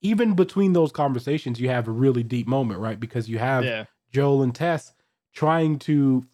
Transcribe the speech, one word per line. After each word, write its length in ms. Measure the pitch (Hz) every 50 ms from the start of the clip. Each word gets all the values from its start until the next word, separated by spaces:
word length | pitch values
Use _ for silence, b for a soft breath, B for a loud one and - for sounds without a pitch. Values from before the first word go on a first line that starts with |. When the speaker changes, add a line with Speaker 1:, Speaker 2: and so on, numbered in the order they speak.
| -
Speaker 1:
even 320 | 202 226 208 240 220 196
between 380 | 180 180 - - 190 202 190 180
those 180 | 175 160 143 -
conversations, 680 | - 147 139 131 123 120 139 147 151 - 127 120 113
you 80 | 123 127
have 180 | 127 123 113 113
a 40 | 110
really 300 | 117 131 135 123 123 117
deep 240 | 113 123 120 107
moment, 340 | 113 131 135 131 113 98 90
right? 180 | 110 110 110 104
Because 280 | 117 113 - 123 110 113
you 100 | 113 110
have 260 | 117 131 135 127 127
Speaker 2:
Yeah. 200 | 127 113 110 110 - _ _ _ _ 123
Speaker 1:
Joel 300 | 135 143 139 139 135 135
and 120 | 123 120
Tess 380 | - 160 175 165 147 - - _ _ _ _ _ _ _ _ -
trying 460 | - 160 151 160 165 160 156 151 139
to 460 | - - 151 143 139 135 131 127 127 -